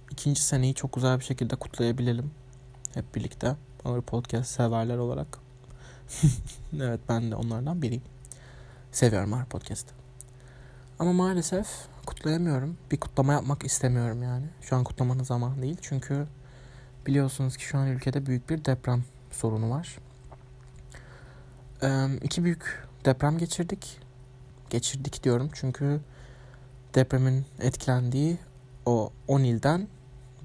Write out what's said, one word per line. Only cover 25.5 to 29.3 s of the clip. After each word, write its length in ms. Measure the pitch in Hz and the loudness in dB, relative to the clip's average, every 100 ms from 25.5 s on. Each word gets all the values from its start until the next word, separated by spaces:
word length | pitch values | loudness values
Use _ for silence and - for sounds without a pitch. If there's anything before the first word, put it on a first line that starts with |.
çünkü 480 | - 135 - 143 147 143 - - - - - - - - 131 | -2 -4 0 0 0 -4 -18 -20 -18 -20 -20 -20 -20 2 4
depremin 500 | 127 131 131 131 139 - | 6 4 4 2 0 0
etkilendiği 800 | 123 - - 127 123 131 156 170 - - - - 120 | 0 0 2 2 2 2 2 0 -6 -20 -20 -4 2
o 260 | 117 107 - | 2 2 -4
on 160 | - | 2